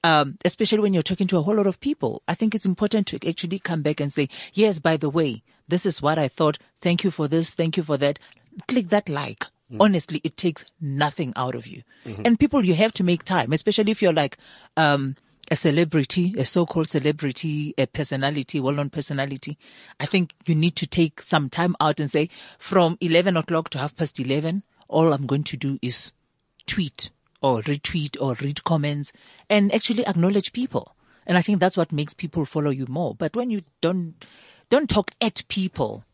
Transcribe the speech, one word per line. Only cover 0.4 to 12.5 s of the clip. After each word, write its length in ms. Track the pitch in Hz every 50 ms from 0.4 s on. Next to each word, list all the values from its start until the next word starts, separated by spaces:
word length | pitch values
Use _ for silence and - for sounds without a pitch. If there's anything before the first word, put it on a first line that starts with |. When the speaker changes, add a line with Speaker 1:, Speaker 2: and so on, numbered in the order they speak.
| -
Speaker 1:
especially 360 | 180 - - 220 - 220 214
when 140 | 208 202 190
you're 80 | 170 151
talking 240 | - 190 - 196
to 100 | 180 190
a 60 | 175 147
whole 120 | 185 220
lot 120 | 214 202
of 120 | 196 175 _
people, 440 | - 277 311 _ - 117 - - _
I 60 | - 170
think 220 | - 220 220 214
it's 100 | 214 -
important 400 | 190 180 - 208 202 - 220 196
to 120 | - - 139 - 170
actually 300 | 160 - - 170 185 196
come 240 | _ - 170 160 143
back 160 | 151 151 -
and 120 | 147 143
say, 160 | - 151 143 135 - - - -
"Yes, 280 | _ 190 214 214 190 156
by 180 | 139 165 160
the 120 | 147 156 147
way, 320 | 139 170 160 139 113 110 _ _ _ _ _
this 180 | - 170 180 -
is 160 | 196 160 -
what 160 | 143 147 160
I 100 | 160 147
thought. 300 | 127 - - 160 151 147 - _ _ _ _
Thank 220 | - 175 175 175 -
you 80 | 190
for 160 | - - 151
this. 260 | 139 156 165 165 - -
Thank 240 | - 165 165 -
you 60 | 185 160
for 140 | 151 147
that." 200 | 131 143 143 147 - - - - _ _ _ - 214 -
Click 220 | - 254 254 196 170
that 180 | 208 208 -
like. 380 | - 147 143 139 - 107 _ - - _ _ _ _
Speaker 2:
Mm. 60 | 120 107
Speaker 1:
Honestly, 400 | 208 214 190 165 - - 151 156 -
it 120 | 156 _
takes 280 | - - 175 151 - - _ _ _
nothing 500 | 160 143 135 139 151 147 - - 160 127 -
out 180 | - 127 127 123
of 140 | 120 113
you. 160 | 120 - 120 - _ _ _ _
Speaker 2:
Mm-hmm. 180 | 123 104 98 110
Speaker 1:
And 140 | 240 233 -
people, 260 | 285 285